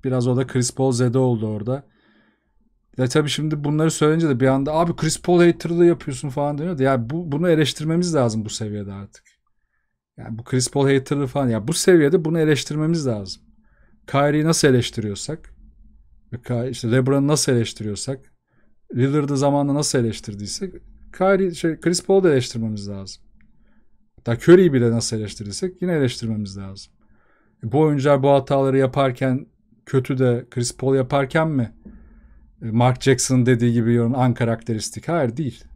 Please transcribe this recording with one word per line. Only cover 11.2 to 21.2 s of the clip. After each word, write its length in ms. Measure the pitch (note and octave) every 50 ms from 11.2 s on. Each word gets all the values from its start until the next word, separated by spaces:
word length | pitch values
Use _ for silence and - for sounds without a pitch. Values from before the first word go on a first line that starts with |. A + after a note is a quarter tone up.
| C#3+
falan, 220 | B2+ - C#3+ C3+ B2
ya 180 | A2+ G#2+ G#2
bu 60 | B2 D#3+
seviyede 520 | - - - F#3 E3+ D3+ C#3+ E3+ F3+ D#3
bunu 140 | D#3 E3 E3+
eleştirmemiz 680 | D#3 D#3 D3+ B2+ - - D3+ D3+ D#3 D#3+ E3+ E3 D3
lazım. 360 | B2+ A#2 G#2 G2 F#2 - - _ _ _ _ _ _ _ _ _ _ _ _ _
Kyrie'yi 380 | - - C#3 C#3+ D3 D3 D3+ D3+
nasıl 220 | D#3+ E3 - -
eleştiriyorsak, 880 | D3 B2+ B2 A#2 - - A#2+ G#2+ G#2 G2+ G2 - - D#3 D#3+ - - - _ - - - _ - - - - _ _ _ - _ _ -
ve 40 |
Ky-, 320 | A#2+ _ - B2+ A#2 A#2+ C3
işte 220 | B2+ - - A2+
LeBron'u 360 | A#2 C3 C3 B2+ C#3 C#3 C#3
nasıl 240 | C#3+ D#3 D3 - -
eleştiriyorsak, 840 | B2+ A#2+ A2+ G#2+ - - G#2+ G#2+ G2+ F#2+ - - C#3 C3+ - _ _ _ _ _ _ _ _ _ _ _ _ _ -
Lillard'ı 420 | B2 B2+ C3+ C#3 D3+ D3 C#3 C#3+
zamanla 360 | C3+ C#3 C#3+ C#3+ C#3+ C#3+ C#3+ C3+
nasıl 260 | C#3+ D3 - - C3+
eleştirdiysek, 760 | A#2 A2+ G#2+ - - - G#2 G2+ G#2 G2 - - G3 F3+ - - - - - - - - -
Kyrie, 360 | -